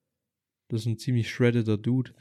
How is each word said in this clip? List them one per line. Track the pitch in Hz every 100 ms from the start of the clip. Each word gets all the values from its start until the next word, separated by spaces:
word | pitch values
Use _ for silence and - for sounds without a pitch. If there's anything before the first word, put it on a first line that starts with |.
| _ _ _ _ _ _ -
Das | 117
ist | 117
ein | 110
ziemlich | - 123 107
shreddeter | - 123 120 110 107
Dude. | 113 127 123 -